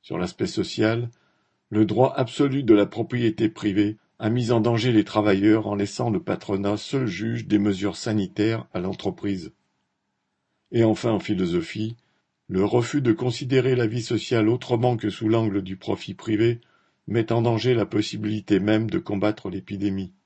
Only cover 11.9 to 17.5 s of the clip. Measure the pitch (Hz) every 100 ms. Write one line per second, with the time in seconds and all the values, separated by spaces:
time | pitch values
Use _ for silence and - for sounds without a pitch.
11.9 | 117 _ _ _ _ _ 92 104 123 117
12.9 | 147 123 107 127 120 131 131 127 123 113
13.9 | 120 110 113 - 117 107 123 - 120 123
14.9 | 117 107 - 110 113 113 98 92 95 -
15.9 | 98 - 95 - 110 117 117 _ _ _
16.9 | _ - 107 110 117 117